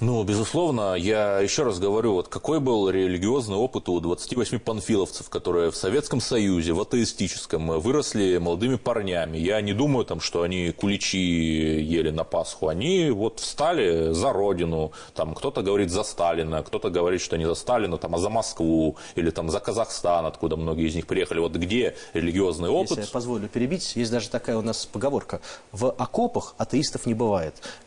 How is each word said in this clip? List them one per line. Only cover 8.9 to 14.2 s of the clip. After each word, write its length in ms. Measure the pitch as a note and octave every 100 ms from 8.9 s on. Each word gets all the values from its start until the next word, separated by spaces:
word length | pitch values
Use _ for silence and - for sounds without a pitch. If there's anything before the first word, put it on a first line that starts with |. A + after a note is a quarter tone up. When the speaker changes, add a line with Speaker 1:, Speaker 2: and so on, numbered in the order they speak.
| A#2 G2 F2 D#2+ D#2+
Speaker 1:
Я 240 | E2+ G#2+
не 120 | G#2
думаю, 320 | G2+ D3 C3 -
там, 140 | E2
что 240 | - E2+
они 260 | E2+ F#2 F2
куличи 460 | - G2+ G2+ - F#2+
ели 960 | F2+ E2+ D#2+ D#2+ D#2 D#2 D#2 E2 D#2+
на 120 | D#2+
Пасху. 440 | D#2+ - D#2+ - D#2+
Они 420 | E2 C#3+ F#3+ D#3
вот 300 | G2+ A2 -
встали 720 | - - D3+ E3+ G2 E2 D#2+
за 180 | E2